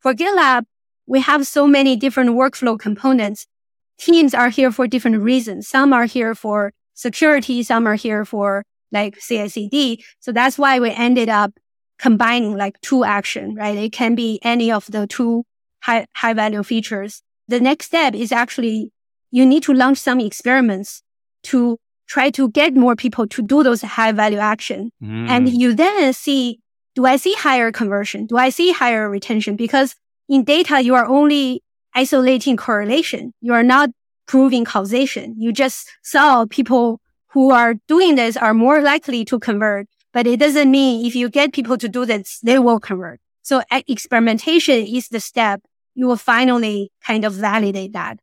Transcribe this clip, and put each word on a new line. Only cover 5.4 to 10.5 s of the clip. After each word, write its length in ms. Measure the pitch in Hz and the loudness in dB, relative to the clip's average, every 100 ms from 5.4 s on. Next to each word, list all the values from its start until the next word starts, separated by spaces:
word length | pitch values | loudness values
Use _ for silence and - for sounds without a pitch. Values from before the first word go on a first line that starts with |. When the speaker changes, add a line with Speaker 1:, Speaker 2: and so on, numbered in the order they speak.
| 226 190 208 | -2 -12 -4
Speaker 1:
Some 240 | 269 277 | 2 4
are 140 | 254 233 | 4 2
here 280 | 247 226 | -2 -4
for 380 | 226 214 208 202 _ _ | -4 -4 -4 -4 _ _
security, 680 | _ 247 - 311 285 220 247 | _ -10 0 2 2 0 -4
some 240 | 233 226 226 | -2 0 0
are 80 | |
here 300 | 208 233 214 | -2 -2 -4
for, 400 | 214 214 202 196 208 _ _ | -4 -4 -2 -4 -8 _ _
like, 280 | 208 208 202 | -6 -6 -8
C 200 | - 233 | -6 -6
I 80 | 208 | -4
C 200 | - 208 | -8 -4
D. 360 | 277 269 226 - _ | -2 -2 -4 -12 _
So 120 | - | -6
that's 260 | 233 254 | 0 0